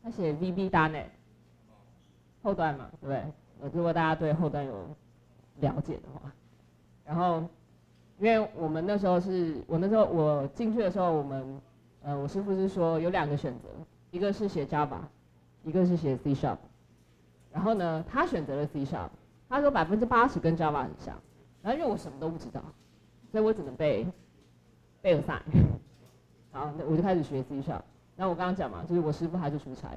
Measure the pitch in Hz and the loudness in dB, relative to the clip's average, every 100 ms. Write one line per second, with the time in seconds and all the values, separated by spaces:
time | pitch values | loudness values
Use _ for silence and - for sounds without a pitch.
0 | 226 226 165 147 185 180 190 165 156 156 | -10 -2 -2 0 -2 -2 2 4 2 0
1 | - - _ - _ _ _ - _ - | -10 -18 _ -20 _ _ _ -20 _ -20
2 | _ _ _ _ 220 185 160 139 127 - | _ _ _ _ -4 0 0 -2 -10 -12
3 | 139 135 147 - - - 139 156 170 165 | -6 -4 -4 -12 -20 -12 -6 0 2 2
4 | 160 160 160 156 160 143 139 104 82 76 | 2 2 0 2 0 0 -6 -8 -12 -16
5 | - - _ - - - 143 - 143 151 | -20 -20 _ -20 -20 -2 -2 -2 -6 -8
6 | 127 135 139 - _ _ _ _ _ - | -10 -16 -16 -18 _ _ _ _ _ -20
7 | - 165 180 165 165 - _ - _ _ | -6 0 2 2 -2 -12 _ -20 _ _
8 | _ - 208 220 214 - 160 160 180 208 | _ 0 4 4 2 -4 -2 -2 0 2
9 | 196 180 185 185 170 143 - 165 190 220 | 4 2 2 0 0 -2 -2 0 4 4
10 | 208 170 151 147 139 - 226 226 196 190 | 4 4 2 2 -2 -2 -2 0 0 2
11 | 180 160 139 135 131 139 - - _ _ | 2 2 -2 -6 -8 -12 -16 -20 _ _
12 | 143 143 143 196 202 190 190 190 165 165 | -6 -4 -2 -4 -2 0 0 2 2 2
13 | 165 185 151 143 147 123 - - 160 _ | 2 0 0 -2 -2 -8 -14 -16 -18 _
14 | _ 175 202 202 202 170 139 151 147 135 | _ -2 -2 0 -2 -2 -2 0 0 -4
15 | 143 _ _ _ _ _ - 170 180 175 | -12 _ _ _ _ _ -2 2 4 4
16 | 156 127 147 135 139 98 - - _ _ | 2 0 0 0 0 -4 -10 -20 _ _
17 | _ _ _ _ - 156 196 220 175 160 | _ _ _ _ -10 -2 0 2 0 -2
18 | 165 254 330 220 143 139 147 147 135 139 | -2 0 0 0 -2 -4 -2 -4 -4 -4
19 | 87 - - - _ 262 285 254 160 214 | -6 -12 -20 -20 _ 2 4 4 2 2
20 | 233 240 262 175 165 165 156 147 131 - | 4 4 4 4 2 2 2 0 -4 -8
21 | - - - _ - _ 190 277 311 208 | -14 -14 -18 _ -20 _ -4 -2 0 -2
22 | 160 135 160 165 120 - - - _ _ | -6 -8 -6 -6 -10 -12 -14 -20 _ _
23 | _ _ - 220 214 220 139 123 151 107 | _ _ -6 0 2 2 -4 -2 0 2
24 | 135 - - - _ _ _ _ _ _ | -2 -8 -20 -20 _ _ _ _ _ _
25 | 196 156 139 147 - - - - - - | 4 4 2 -6 4 6 6 4 -8 -20
26 | - - _ _ - 135 147 147 135 156 | -20 -20 _ _ -16 -8 -6 -6 0 2
27 | 190 180 139 139 131 139 139 107 - - | 4 2 0 -4 -4 -6 -4 -6 -10 -20
28 | _ - 185 170 180 190 139 95 165 170 | _ -4 -2 0 -2 -2 -4 -6 0 0
29 | 151 151 170 180 147 147 135 127 - | 2 0 -2 -2 -2 -4 -8 -12 -12